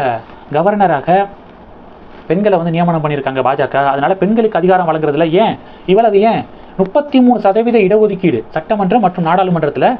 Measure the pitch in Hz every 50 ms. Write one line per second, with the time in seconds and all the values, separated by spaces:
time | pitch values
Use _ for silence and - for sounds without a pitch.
0 | 143 127 117 110 - - - - - - 139 151 170 202 208 208 196 175 160 139
1 | 131 - 175 196 202 196 - - - - - - - - - - - - - -
2 | - - - - - - 160 190 202 208 190 165 165 170 160 170 175 175 170 160
3 | 151 151 147 143 135 135 135 131 123 123 139 143 139 123 - 135 139 139 135 139
4 | 139 156 190 190 185 196 220 240 226 220 - 170 175 180 185 180 175 160 156 160
5 | 156 151 139 151 165 165 156 190 220 202 - - - - - - - - 185 214
6 | 233 220 202 196 208 226 196 - - - - - - - - - 190 185 - 294
7 | 294 294 - 254 247 247 240 208 208 196 190 220 226 240 233 233 196 185 208 220
8 | 214 214 202 180 - 165 127 113 - - - 160 - - 220 208 196 180 226 247
9 | 208 180 180 185 170 160 170 190 190 185 175 160 151 143 - - 160 208 262